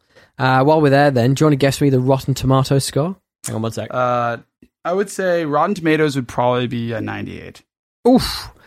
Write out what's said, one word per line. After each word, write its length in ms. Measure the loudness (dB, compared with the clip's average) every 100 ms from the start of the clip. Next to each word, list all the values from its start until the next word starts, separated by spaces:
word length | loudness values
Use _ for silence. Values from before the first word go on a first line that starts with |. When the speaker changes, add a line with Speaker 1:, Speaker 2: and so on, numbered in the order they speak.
| _ _ _ -4
Speaker 1:
Uh, 260 | 0 2
while 160 | 4 4
we're 100 | 4
there, 200 | 4 4
then, 220 | 2 2
do 80 | 2
you 40 | 2
wanna 100 | 2
guess 240 | 0 2
me 80 | 2
the 100 | 2
Rotten 340 | 2 0 0
Tomatoes 520 | -2 2 2 2 0 0
score? 320 | -4 -4 -6 _ _ -10
Hang 100 | -6
on 40 |
one 100 | -6
sec. 160 | -8 -8
Speaker 2:
Uh, 440 | -2 -2 0 -2 -6 _ _ _ _ -4
I 80 |
would 160 | -4 -4
say 340 | -4 -2 -2
Rotten 320 | 0 0 0 0
Tomatoes 400 | 0 2 2 -2
would 140 | -6
probably 380 | -2 0 0 -2
be 260 | -4 -6
a 80 | -6
ninety-eight. 640 | -8 -8 -10 -12 -16 -20 _ _ _ _ 2
Speaker 1:
Oof, 400 | 2 2 -8 -12 _